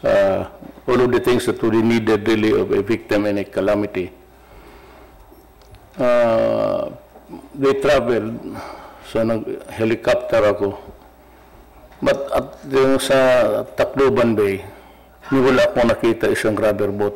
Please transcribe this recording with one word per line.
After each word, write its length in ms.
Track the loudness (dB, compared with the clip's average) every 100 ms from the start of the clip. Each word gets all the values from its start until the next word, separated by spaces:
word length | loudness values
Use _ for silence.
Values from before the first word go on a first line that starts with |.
uh, 480 | 0 2 2 0 -4 -12 -20 -10 -2
all 80 | 2
of 160 | 2
the 80 | 2
things 240 | 2 0 0
that 160 | -2
would 140 | 0 2
be 100 | 2
needed 400 | 2 2 0 0
really 240 | 0 2
of 160 | 0 0
a 80 | -2
victim 480 | -2 -4 -2 -2 -2
in 80 | -2
a 80 | -4
calamity. 640 | -4 -2 0 -2 -6 -8 -10 -20 -20 -20 -20 -20 -20 -20 -20 -20 -20 -20 -20 -20 -20 -20 -20 -14
Uh, 960 | -2 2 4 4 2 0 0 -2 -4 -6 -12 -20 -20 -20 -20 -16
they 240 | -2 0 2
traveled. 640 | 2 2 2 0 -2 -8 -12 -14 -14 -16 -20 -20 -8
So 160 | -2
nag-helicopter 1200 | -2 -2 -6 -10 -12 -4 -2 0 0 0 0 2 2
ako. 320 | 2 -2 -6 -14 -20 -20 -20 -20 -20 -20 -20 -20 -20 -20 -6
But 320 | -2 -2 -2
at 240 | -6 -6 -10 -4
yung 320 | 0 2 2
sa 640 | 2 2 4 4 2 0 -4 -4
Tacloban 560 | -2 2 2 2 2
Bay, 240 | 2 0 -2 -8 -20 -20 -20 -20 -20 -2
ni 80 | 2
wala 320 | 4 4 4
akong 160 | 2 0
nakita 480 | 2 0 0 0
isang 240 | 0 0 0
rubber 320 | 0 0 -2
boat 240 | -2 -2